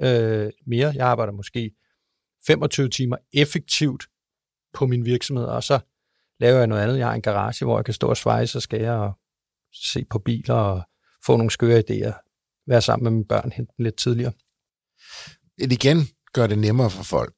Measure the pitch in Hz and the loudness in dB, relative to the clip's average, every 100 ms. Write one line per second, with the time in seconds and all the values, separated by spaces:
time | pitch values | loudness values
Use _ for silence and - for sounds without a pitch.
0 | 127 120 113 107 107 - - 120 147 139 | 0 2 2 0 -4 -8 -4 0 0 0
1 | 123 120 107 101 98 123 110 - _ _ | 0 0 -2 -6 -8 -6 -8 -10 _ _
2 | _ _ _ _ - 151 151 - 131 - | _ _ _ _ 0 2 2 0 -2 0
3 | 123 - - 143 147 165 - - 151 131 | -2 -4 -2 0 0 0 -4 -2 0 -2
4 | - _ _ _ _ _ _ - 131 123 | -10 _ _ _ _ _ _ -2 0 0
5 | 117 123 - 131 117 120 - 139 - _ | 0 -2 -2 -4 -4 -4 0 -2 -2 _
6 | _ _ _ - 120 127 113 107 104 131 | _ _ _ 2 4 6 4 2 0 0
7 | 120 113 107 101 104 - 127 110 110 113 | -2 -2 -2 0 -2 -4 -2 0 -2 -2
8 | 120 117 117 117 117 120 - 110 110 117 | -2 0 0 0 0 -4 -6 -4 -2 -2
9 | 101 98 _ _ _ _ _ - - - | -4 -6 _ _ _ _ _ -12 -8 -6
10 | - 107 113 113 117 117 104 92 87 _ | -4 -4 -4 -4 0 0 0 -2 -6 _
11 | _ _ - 120 113 - 117 117 110 107 | _ _ 2 2 2 2 4 4 2 -2
12 | 110 - _ _ _ _ - 120 - 117 | -4 -6 _ _ _ _ 0 2 2 0
13 | 117 113 104 110 123 - 117 - 113 - | 2 0 0 -2 -2 -6 -8 -6 -6 -2
14 | 127 117 123 - _ _ _ _ _ _ | -2 -2 -4 -8 _ _ _ _ _ _
15 | - - - - _ - 135 123 135 165 | -20 -20 -20 -20 _ -6 -2 2 4 4
16 | 143 - _ - 113 104 107 120 117 92 | 2 -6 _ 0 2 2 2 2 2 -2
17 | 90 73 60 | -2 -2 -2